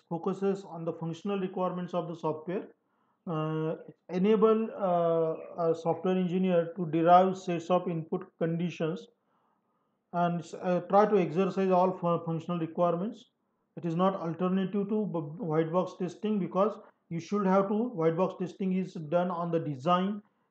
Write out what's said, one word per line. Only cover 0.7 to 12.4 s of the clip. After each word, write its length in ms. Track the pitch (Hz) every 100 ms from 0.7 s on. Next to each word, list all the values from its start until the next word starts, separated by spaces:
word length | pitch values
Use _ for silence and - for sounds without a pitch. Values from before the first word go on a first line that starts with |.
| 170
the 80 | 165
functional 480 | 156 170 160 202 202
requirements 520 | 185 190 180 175 175
of 140 | 180 165
the 80 |
software, 540 | 160 160 156 - 190 - _ _ _ _ _ -
uh, 480 | 156 156 156 160 165 - - -
enable, 580 | 175 196 220 220 220 220 -
uh, 920 | 196 175 170 165 160 160 - - 165
a 40 |
software 400 | 160 170 160 185
engineer 580 | 185 180 180 185 175 165 -
to 100 | 165
derive 500 | 165 165 180 190 190
sets 320 | - 170 -
of 180 | 180 175
input 380 | 165 160 185 - -
conditions 680 | 165 165 175 - 156 190 - _ _ _ _ _ _ _ _ _ _
and, 320 | 175 175 175 - -
uh, 180 | 185 180
try 260 | 175 196 208
to 120 | 208
exercise 520 | 165 156 185 190 190
all 260 | 180 185 185
fu-, 260 | 175 165
functional 340 | 165 165